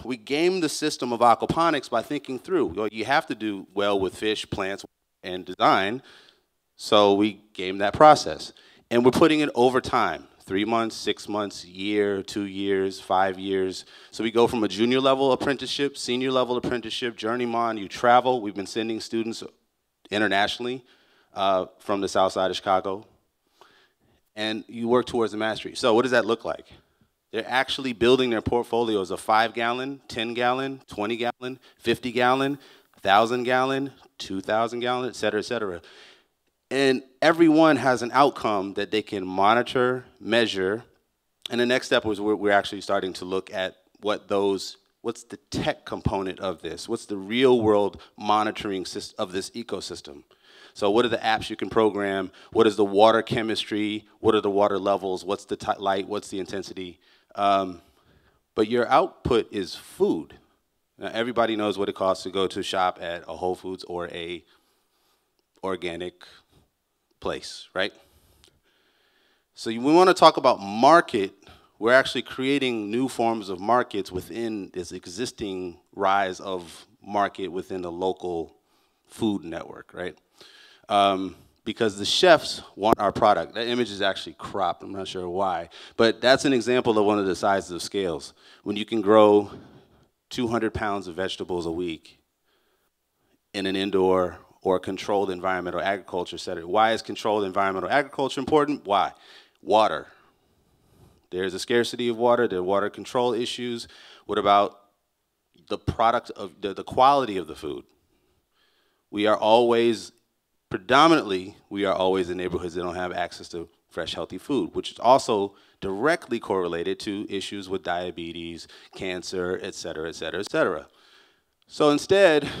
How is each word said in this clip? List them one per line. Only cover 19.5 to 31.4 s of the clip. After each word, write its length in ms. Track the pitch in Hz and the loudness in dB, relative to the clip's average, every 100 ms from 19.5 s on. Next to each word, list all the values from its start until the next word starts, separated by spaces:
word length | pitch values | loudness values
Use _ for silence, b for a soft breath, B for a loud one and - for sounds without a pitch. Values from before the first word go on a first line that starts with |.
| _ _ _ _ _ - | _ _ _ _ _ -6
internationally, 760 | 104 107 98 104 - 123 127 - b b b b | -2 0 2 0 -2 -8 -8 -12 b b b b
uh, 320 | - 98 95 92 - | -4 0 0 -2 -8
from 200 | - 101 | -6 -4
the 80 | 95 | -2
South 240 | 101 95 | 2 2
Side 180 | 95 92 | 2 -2
of 60 | 90 | -2
Chicago. 500 | - 95 98 95 - _ _ _ _ b b b b b b b _ - | 0 0 0 -8 -12 _ _ _ _ b b b b b b b _ -8
And 260 | 107 110 - | -6 -6 -8
you 180 | 117 117 | -6 0
work 180 | 123 117 | 2 2
towards 280 | 123 110 | 0 -2
the 40 | 104 | -2
mastery. 380 | 110 107 - - | -4 -4 -8 -2
So 180 | 131 | 4
what 100 | 117 | 4
does 80 | 123 | 6
that 140 | 123 104 | 4 2
look 200 | 113 87 | 0 -4
like? 220 | - - - _ _ _ _ _ | -10 -12 -20 _ _ _ _ _
They're 120 | 107 - | -8 -2
actually 440 | 127 131 - 131 | -2 -2 -4 -6
building 360 | 113 117 127 127 | 2 4 4 4
their 140 | 110 | -2
portfolios 640 | - 120 - 117 120 107 92 | 0 -2 -2 -2 0 -2 -2
of 100 | 92 | -6
five-gallon, 840 | - 110 113 110 117 123 131 139 - | 0 2 2 0 -4 -4 -6 -12 -12
ten-gallon, 760 | 120 113 117 123 127 135 135 - | -8 -6 -2 -2 0 -4 -10 -12
twenty-gallon, 760 | - 104 117 117 - | -6 -4 -4 -4 -6